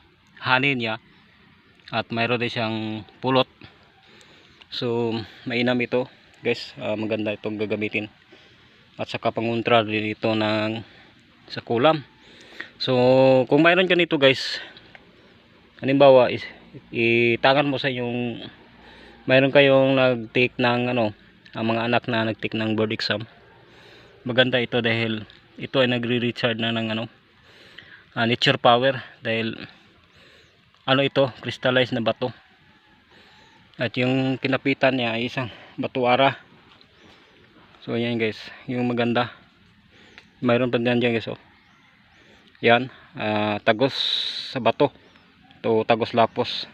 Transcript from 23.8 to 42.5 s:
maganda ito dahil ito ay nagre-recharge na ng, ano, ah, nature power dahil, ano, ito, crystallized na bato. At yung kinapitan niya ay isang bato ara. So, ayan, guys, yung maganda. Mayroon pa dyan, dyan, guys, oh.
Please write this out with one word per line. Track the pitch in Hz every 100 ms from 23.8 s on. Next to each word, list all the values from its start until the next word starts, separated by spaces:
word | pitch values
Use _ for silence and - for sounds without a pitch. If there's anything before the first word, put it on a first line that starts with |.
| - - - -
maganda | 123 120 127 120
ito | 117 123
dahil | 117 113 113 110 - - _ -
ito | - 139
ay | 127
nagre-recharge | 123 117 123 120 - 123 113
na | 117
ng, | 113 113 110
ano, | 117 - _ _ _ - - - - - _ -
ah, |
nature | 117 120 - 127
power | 127 120 135 127 - -
dahil, | 117 113 113 - - - _ _ _ _ - - _ _ _ _ -
ano, | 135
ito, | 139 - 135 -
crystallized | 120 - 131 127 127
na | 117
bato. | 110 - 123 - _ _ _ _ _ _ _ _ - _ _ _ _ -
At | 120 -
yung | 127 131 131 131
kinapitan | 131 131 139 135 135 131
niya | 117 113
ay | 120
isang | - 120 - - -
bato | 131 131 120
ara. | 123 135 - - - _ _ _ _ - - _ _ _ _ - -
So, | - 120
ayan, | 120 117
guys, | 110 104 - - -
yung | 123 123
maganda. | 120 120 120 120 - _ _ _ _ _ _ - - - _
Mayroon | 123 120 127
pa | 120
dyan, | 120 120
dyan, | 120 117
guys, | 110
oh. | 110 _ _ _ _ _ _ _ _ _ - _